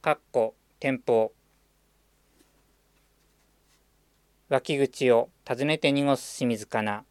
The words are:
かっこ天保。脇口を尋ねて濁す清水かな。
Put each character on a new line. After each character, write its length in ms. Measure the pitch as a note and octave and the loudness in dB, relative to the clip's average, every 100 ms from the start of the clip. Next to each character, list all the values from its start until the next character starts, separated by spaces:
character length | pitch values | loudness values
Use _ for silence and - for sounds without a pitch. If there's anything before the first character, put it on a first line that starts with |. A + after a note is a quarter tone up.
か 120 | D#3+ | -2
っ 60 | D3 _ | -4 _
こ 240 | B2+ A2 _ _ _ | -2 -2 _ _ _
天 240 | C#3 B2+ | -4 -4
保。 280 | - A#2 A2 _ _ _ _ _ _ _ _ _ _ _ _ _ _ _ _ _ _ _ _ _ _ _ _ _ _ _ _ _ _ _ _ | 0 2 0 _ _ _ _ _ _ _ _ _ _ _ _ _ _ _ _ _ _ _ _ _ _ _ _ _ _ _ _ _ _ _ _
脇 300 | C3+ - C#3 | -2 -2 -2
口 340 | C3+ - B2+ | -2 0 4
を 180 | A#2 A#2+ _ | 4 2 _
尋 220 | - B2 | -8 -4
ね 120 | C#3+ D#3 | -2 0
て 140 | D3+ | 0
濁 240 | C#3+ C#3+ | 2 0
す 220 | C3 - - | -2 -4 -4
清 100 | B2 | -4
水 200 | A2 - | -4 -4
か 140 | A#2 | -4
な。 220 | G#2+ G#2 - | -4 -6 -12